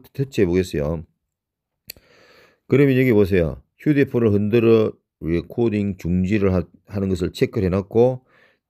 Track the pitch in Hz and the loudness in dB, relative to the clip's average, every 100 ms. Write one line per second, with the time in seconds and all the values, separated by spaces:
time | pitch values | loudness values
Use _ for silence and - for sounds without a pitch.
0 | - - 135 - 90 90 92 80 73 82 | -6 -10 -6 -2 0 0 -2 -4 -4 -6
1 | 80 _ _ _ _ _ _ _ - - | -10 _ _ _ _ _ _ _ -20 -20
2 | _ _ _ _ _ _ - 127 143 127 | _ _ _ _ _ _ -2 2 2 2
3 | 131 104 95 95 80 67 _ _ 156 143 | 2 2 2 2 -2 -6 _ _ -2 0
4 | 135 120 113 101 104 117 113 113 107 - | 0 0 0 0 0 2 4 4 2 -6
5 | _ _ 76 85 - - 117 104 101 95 | _ _ -4 -4 -4 -4 -2 -2 -4 -6
6 | 85 90 92 107 95 92 85 _ _ 98 | -4 -2 0 0 0 0 -4 _ _ -6
7 | 98 87 87 - 131 117 95 95 95 110 | -4 -2 -4 -2 -4 -2 -2 -2 -2 2
8 | 123 127 - _ _ _ _ | 2 0 -12 _ _ _ _